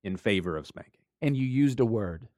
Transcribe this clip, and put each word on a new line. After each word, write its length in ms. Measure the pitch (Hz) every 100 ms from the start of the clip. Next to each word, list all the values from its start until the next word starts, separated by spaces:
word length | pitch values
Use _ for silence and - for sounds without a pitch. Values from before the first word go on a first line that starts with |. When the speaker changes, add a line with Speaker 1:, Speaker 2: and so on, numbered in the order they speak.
Speaker 1:
in 120 | 98 95
favor 400 | 113 98 87 78
of 120 | 76
spanking. 340 | - - _ _ _
Speaker 2:
And 140 | 151 135
you 100 | 131
used 340 | 127 143 127
a 40 | 117
word. 420 | 113 95 82 -